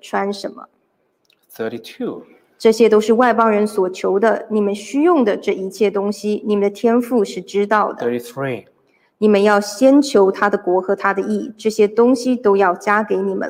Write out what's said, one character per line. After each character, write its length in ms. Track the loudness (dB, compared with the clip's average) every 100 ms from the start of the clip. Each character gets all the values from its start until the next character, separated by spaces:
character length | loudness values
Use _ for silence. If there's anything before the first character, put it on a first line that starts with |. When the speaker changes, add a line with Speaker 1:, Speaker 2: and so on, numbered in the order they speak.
Speaker 1:
穿 280 | -8 -6 -6
什 220 | -6 -10
么。 160 | -14 -20 _ _ _ _ _ _ _ _ -10
Speaker 2:
Thirty-two. 680 | -10 -10 -14 -10 -10 -10 -16 _ _ -2
Speaker 1:
这 120 | 2
些 160 | 4 4
都 140 | 4
是 140 | 4
外 180 | 2 2
邦 180 | 2 2
人 160 | 2 0
所 220 | -2 -2
求 320 | -2 -2 2
的， 240 | 2 0 -2
你 100 | -2
们 140 | -2
需 300 | -4 -6 0
用 200 | 2 4
的 100 | 2 0
这 140 | -4
一 180 | -4 -6
切 200 | -2 -2
东 220 | 0 -4
西， 300 | -4 -4 -4
你 100 | -2
们 80 | -2
的 60 | -2
天 320 | 0 0 0
父 240 | 0 0
是 160 | -2 -6
知 260 | -6 -4 0
道 280 | 0 0
的。 120 | -4 -4
Speaker 2:
Thirty-three. 600 | -4 -8 -8 -6 -8 -12 _ _ _ _ -2
Speaker 1:
你 100 | 2
们 120 | 2
要 160 | 2 2
先 420 | -2 2 4 6
求 300 | 4 4 2
他 180 | 2 -2
的 80 | -2
国 220 | 0 0
和 160 | 0 -2
他 180 | -2
的 80 | -2
义， 320 | -2 -4 -6 -6
这 140 | -2
些 160 | 2 2
东 260 | 4 2
西 220 | 2 0
都 220 | 0 2 2
要 180 | 2
加 300 | 0 0 -2
给 120 | 0 -2
你 200 | -2
们 120 | -4